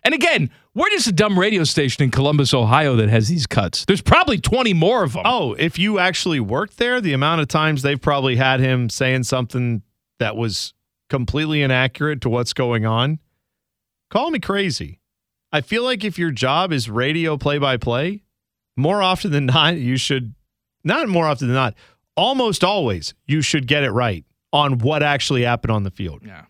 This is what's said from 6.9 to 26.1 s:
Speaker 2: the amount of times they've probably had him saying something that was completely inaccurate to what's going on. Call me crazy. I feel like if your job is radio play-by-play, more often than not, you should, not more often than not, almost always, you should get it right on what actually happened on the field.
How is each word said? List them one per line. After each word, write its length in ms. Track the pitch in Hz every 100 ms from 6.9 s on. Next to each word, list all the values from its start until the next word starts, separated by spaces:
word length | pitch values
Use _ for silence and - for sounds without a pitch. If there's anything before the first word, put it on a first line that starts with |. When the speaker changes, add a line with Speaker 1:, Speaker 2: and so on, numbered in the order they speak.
| 247
Speaker 2:
the 100 | 190
amount 300 | 135 143 165
of 80 | 147
times 320 | 156 156 147
they've 180 | 139 139
probably 360 | - 143 135 123
had 240 | 131 131
him 280 | 131 127 120
saying 340 | - 131 131
something 580 | 120 131 120 127 123 113 - _ _ _
that 180 | 113 107
was 360 | 117 92 - _ _ _ _
completely 520 | 139 120 147 156 151
inaccurate 600 | 139 127 131 - 147 147
to 80 | 131
what's 240 | 120 120
going 320 | - 127 117 110
on. 340 | 113 131 156 _ _ _ _ _ _ _ _ _
Call 220 | 214 302
me 80 | 311
crazy. 600 | - 196 196 131 73 90 _ _ _ _ _
I 100 | 151
feel 220 | - 214
like 200 | 247 247 208
if 120 | 175
your 100 | 170
job 400 | 120 131 147 190
is 180 | 151 113
radio 460 | 107 131 156 160 147
play-by-play, 840 | 147 147 143 127 123 120 165 202 _ _ _ _ _ -
more 240 | 139 202
often 300 | 185 185 208
than 160 | 143 135
not, 300 | 143 151 170
you 200 | 123 127
should, 360 | - 135 120 - _ _ _ _
not 240 | 151 247 269
more 160 | 175 160
often 200 | 131 127
than 80 | 127
not, 180 | 127 - - _ _ -
almost 480 | 202 269 240 190
always, 520 | 175 208 127 92 78 - -
you 160 | 151
should 240 | 139 156 127
get 160 | 147
it 60 | 139
right 340 | 104 120 90 - _ _
on 240 | 143 147 127
what 240 | 117 151
actually 420 | 147 143 - 131
happened 280 | 120 120 -
on 120 | 107
the 80 | 98
field. 300 | - 95